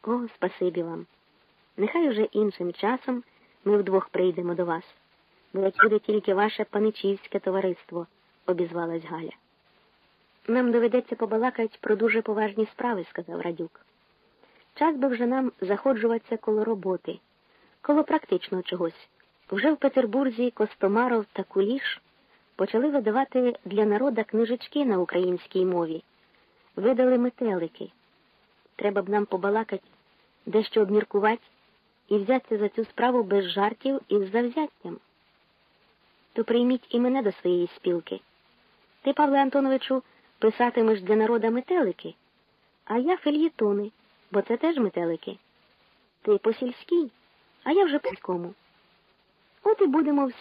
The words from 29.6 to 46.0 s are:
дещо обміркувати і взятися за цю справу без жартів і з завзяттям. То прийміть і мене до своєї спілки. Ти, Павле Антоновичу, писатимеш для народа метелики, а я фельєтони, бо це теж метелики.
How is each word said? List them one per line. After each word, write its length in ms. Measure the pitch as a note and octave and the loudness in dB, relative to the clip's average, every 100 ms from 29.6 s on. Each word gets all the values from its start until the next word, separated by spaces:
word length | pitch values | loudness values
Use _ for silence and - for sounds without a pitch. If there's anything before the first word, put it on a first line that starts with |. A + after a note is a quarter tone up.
| A3 G3 _ _ _ _ _ _ - | -2 -8 _ _ _ _ _ _ -2
дещо 360 | G#3+ G#3+ A3 | -2 0 0
обміркувати 600 | G3 G#3 G#3 G3+ G#3+ A3+ _ _ _ _ _ _ _ | 2 2 0 0 0 -2 _ _ _ _ _ _ _
і 80 | G#3 | -2
взятися 400 | G3 C4 - G#3+ | 2 -2 0 -2
за 120 | G#3 | -2
цю 160 | - A3+ | -4 -6
справу 380 | - A#3+ B3 | -2 0 0
без 220 | G3 G3+ F#3 | 2 0 0
жартів 560 | G3 G#3 A3+ C4+ C4+ - | -2 -2 -2 -4 -4 -2
і 120 | G3+ | -2
з 120 | F#3+ | 0
завзяттям. 680 | A3 A#3+ B3 D4+ _ F3 E3+ _ _ _ _ _ _ _ _ _ _ _ _ _ | -2 -2 -2 -6 _ -14 -14 _ _ _ _ _ _ _ _ _ _ _ _ _
То 100 | - | -4
прийміть 440 | A3 A#3 B3 B3+ - | 2 4 4 0 0
і 100 | A#3+ | 0
мене 220 | B3 C4 | 2 2
до 100 | G#3 | 0
своєї 380 | - F3+ F3+ F3 - | -2 0 0 0 -4
спілки. 440 | F#3 E3+ - - _ _ _ _ _ _ _ _ | -4 -4 -6 -14 _ _ _ _ _ _ _ _
Ти, 120 | C#4 | -2
Павле 280 | C#4 D4 C#4 | 2 4 4
Антоновичу, 600 | C4+ C#4 C4+ C4 - C4 - _ _ _ | 4 2 2 0 0 -4 -4 _ _ _
писатимеш 600 | G#3+ - A#3+ A#3 A3+ G#3+ | 0 2 0 2 2 2
для 140 | F3+ G#3+ | 2 2
народа 340 | A3 A#3+ A3 | 4 2 0
метелики, 680 | A#3+ - F4+ A3+ E3+ D#3 - _ _ _ _ _ _ - | -2 0 0 0 -2 -14 -18 _ _ _ _ _ _ -4
а 120 | A3+ | -2
я 200 | C4+ F4+ | 0 0
фельєтони, 760 | D4+ D4+ D#4+ - G#3 G3+ G#3 _ _ _ _ | 0 0 0 0 0 0 -4 _ _ _ _
бо 100 | G3+ | -4
це 160 | G3 A#3 | -2 0
теж 200 | D#4+ D#4+ | 0 0
метелики. 600 | G#3 F3 E3+ D#3+ - - _ _ _ _ _ _ | -2 -2 -4 -4 -8 -16 _ _ _ _ _ _